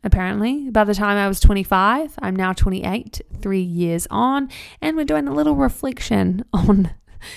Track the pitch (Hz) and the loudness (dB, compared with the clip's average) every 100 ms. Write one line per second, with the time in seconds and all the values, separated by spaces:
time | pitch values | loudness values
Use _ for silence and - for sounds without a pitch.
0 | 202 185 185 202 220 285 269 220 208 196 | -2 -2 0 -2 -2 -2 0 2 2 2
1 | 208 202 196 190 - 202 185 190 202 262 | 0 2 0 4 6 6 2 4 4 2
2 | 311 - 190 190 185 185 202 190 - 202 | -2 -8 -4 -2 -2 0 0 0 -4 -6
3 | - - - - 196 190 180 170 175 165 | -8 -14 -14 -8 -4 -2 -2 -2 -2 -2
4 | - 214 247 277 269 - - - 311 320 | -4 -2 0 0 -4 -10 -20 -8 -4 -2
5 | 294 302 277 285 302 285 262 - 269 254 | 0 -2 0 0 2 2 0 0 -6 -6
6 | - 208 185 185 - 185 185 196 175 - | -2 0 0 -2 -2 2 4 4 2 -4
7 | _ - - | _ -20 -18